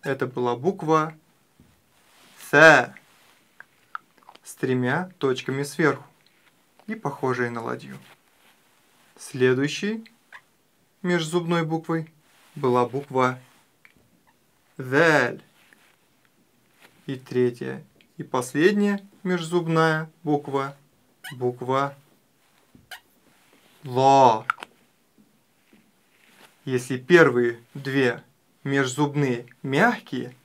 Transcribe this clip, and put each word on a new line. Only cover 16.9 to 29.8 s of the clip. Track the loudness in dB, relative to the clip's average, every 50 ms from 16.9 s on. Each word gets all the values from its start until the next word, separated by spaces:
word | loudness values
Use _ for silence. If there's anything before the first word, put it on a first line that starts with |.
| _ _ _
И | -12 -12
третья | -12 -12 -6 0 0 0 0 0 -4 -10 -10 -10 -12 -14 _ _ _ _ _ _
и | -16 -12
последняя | -6 -4 -4 -4 -4 -2 2 2 2 4 2 0 0 -2 -4 -8 -14 _ _ _
межзубная | -4 -4 -4 -4 -2 -2 -2 0 0 0 2 2 2 0 -2 -6 -10 _ _ _
буква — | -2 -2 -2 -2 -4 -4 -4 -4 -6 -10 _ _ _ _ _ _ _ _ _ _ -18 -12
буква | -6 -6 -6 -6 -6 -6 -2 -2 -2 -2 -4 -6 -14 _ _ _ _ _ _ _ _ _ _ _ _ _ _ _ -20 _ _ -20 -20 _ _ _ _ _ _ _ _ _ _ _ _ _ _ _ _ -16
Ла. | -6 -2 2 4 6 6 8 6 6 4 2 -2 -8 -10 -10 -10 _ _ _ _ _ _ _ _ _ _ _ _ _ _ _ _ _ _ _ _ _ _ _ _ _ _ _ _ _ _ _ _ _ _ _ -20 -20 _ _ _
Если | -4 -4 -4 -4 -4 -8
первые | -8 0 4 6 8 8 6 4 2 0 0 -2 -6 -16 _ _
две | -14 -12 -4 0 2 2 2 0 -2 -12 _ _ _ _ _ _ _ _
межзубные | -2 0 0 0 0 0 -2 -2 0 0 -2 0 0 -2 -4 -6 -14 -20 _
мягкие | -8 -2 0 2